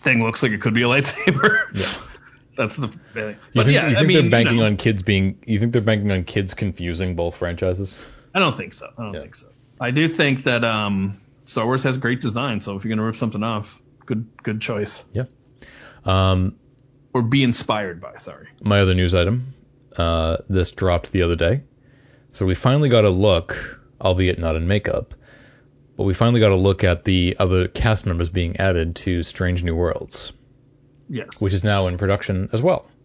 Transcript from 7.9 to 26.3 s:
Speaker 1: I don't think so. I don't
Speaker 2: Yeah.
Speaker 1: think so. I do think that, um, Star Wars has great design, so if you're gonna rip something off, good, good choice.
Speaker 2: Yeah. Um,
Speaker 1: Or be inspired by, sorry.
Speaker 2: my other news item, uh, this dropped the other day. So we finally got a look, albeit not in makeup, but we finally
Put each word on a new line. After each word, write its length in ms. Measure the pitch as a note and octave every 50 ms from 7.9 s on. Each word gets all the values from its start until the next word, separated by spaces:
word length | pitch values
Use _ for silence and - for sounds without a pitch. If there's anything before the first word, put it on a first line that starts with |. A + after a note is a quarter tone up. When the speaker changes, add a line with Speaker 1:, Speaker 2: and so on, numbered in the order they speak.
| - - - - - - - _ _
Speaker 1:
I 40 | F#3+
don't 180 | F#3+ D#3 -
think 160 | - F#2 -
so. 160 | - - - - -
I 60 | -
don't 120 | A#2 G#2 G2
Speaker 2:
Yeah. 60 | D#2+
Speaker 1:
think 140 | C#2 - -
so. 140 | - - - _ _ _ _ _ -
I 100 | B2+ B2
do 160 | B2+ D3 D#3+ D#3
think 360 | D#3+ - D#3+ C#3+ C3+ C3 -
that, 200 | C3+ B2 A#2 A#2
um, 540 | A#2 A2 G#2+ G#2+ G2+ G2+ G2 F#2+ G2 G2+ - _ _ _ _ _
Star 200 | - - A#2+ A2+
Wars 160 | A#2 B2+ C3
has 160 | C3+ C#3 B2+ B2+
great 220 | B2+ A#2 B2+ B2
design, 400 | - A#2+ G#2 B2 C3 C#3 A2+ G2+
so 160 | G#2 G#2 G2
if 80 | F#2+ G2
you're 100 | A2 A2
gonna 100 | A2 G#2+
rip 100 | A2+ A2
something 260 | - A#2+ A2+ G#2+ G#2
off, 380 | G#2+ A2+ A2+ G#2 G#2 - - - _ _ _ _ -
good, 200 | - - A2 A2+ - _ -
good 180 | _ A#2+ A2 G#2+
choice. 420 | - - A#2 G#2 G#2 G#2 - - - _
Speaker 2:
Yeah. 120 | - - C3 - _ _ _ _ _ _ - - - - - - - - -
Um, 480 | G2 F#2+ F#2+ F#2+ F#2+ F#2+ F#2 F#2 F#2+ - _ _ _ _ _ _ _ _ _ _ _
Speaker 1:
Or 100 | _ B2+
be 200 | A#2+ A2+ B2+ C#3 C3+
inspired 560 | B2 A#2 - - - A2+ G#2+ G#2 F#2 F2 E2
by, 160 | - C2+ -
sorry. 320 | - - - D2 C2+ - - - _
Speaker 2:
my 180 | - G#2 G2+ G2+
other 140 | G2 F#2 F#2
news 200 | F2+ F2+ F2 F2+
item, 400 | F#2 F2 F#2 A#2 B2+ B2+ C3 - - - _ _ _ _ _ -
uh, 420 | - E2+ E2 E2+ E2 D#2+ D#2+ E2 - - -
this 220 | G2 F#2 F2 -
dropped 400 | - - F#2+ F#2 F2 E2+ - -
the 100 | - F#2+
other 140 | F2 E2+ E2+
day. 260 | E2 E2+ E2+ A2+ C#3 - - _ _ _ _ _ _ _ - _ _ _ _
So 120 | _ - G2+
we 80 | F#2 F2+
finally 340 | - - A#2+ C3 C#3+ D3+ C3+
got 160 | A#2+ A2+ G#2+
a 60 | G2+
look, 680 | F2+ F#2 G2+ G#2+ F#2 E2+ - - - - - - - - - _ _ _
albeit 380 | - F#2 F#2 F#2 F#2+ F2+ F2+ -
not 180 | E2 E2 D#2
in 100 | D#2+ E2
makeup, 480 | F2 G2 G#2 - - - - - _ - - - - - - - - - _ _ _ _ _ _ _ _ -
but 60 | G#2
we 100 | G2 F#2
finally 260 | - A2+ A#2